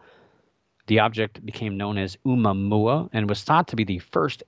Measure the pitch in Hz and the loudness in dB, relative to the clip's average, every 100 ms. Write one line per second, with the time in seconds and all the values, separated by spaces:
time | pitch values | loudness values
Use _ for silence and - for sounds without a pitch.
0 | _ _ _ _ _ _ _ _ - 110 | _ _ _ _ _ _ _ _ 0 4
1 | 107 110 110 - 110 - 110 98 101 104 | 4 0 -6 -6 -14 -8 -6 -4 -4 -2
2 | 95 - 135 123 107 98 98 107 110 147 | -4 -4 0 2 2 2 2 2 2 0
3 | 175 113 104 101 - 160 170 113 101 90 | -2 -2 -2 -2 2 2 2 -2 -2 -4
4 | - - 147 - | -4 -2 -2 -4